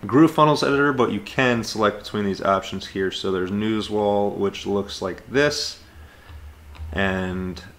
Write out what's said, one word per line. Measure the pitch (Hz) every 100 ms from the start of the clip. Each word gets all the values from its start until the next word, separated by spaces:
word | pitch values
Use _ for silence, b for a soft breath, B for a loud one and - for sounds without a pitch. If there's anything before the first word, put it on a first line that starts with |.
| 104
GrooveFunnels | 120 160 - 151 143 139
editor, | 139 143
but | 131 120
you | 104
can | - - 127 117
select | 110 107 107 104
between | - 107
these | 101 95
options | - 98 - 95 -
here. | 101 95
So | - 104
there's | 95 90
news | 101 107 110 101
wall, | 107 104 101 101
which | - 98 95 -
looks | 101 98 -
like | 95 87 -
this. | 120 147 147 - - B B B B B B B B - - -
And | - 98 95 92 92 92 87 -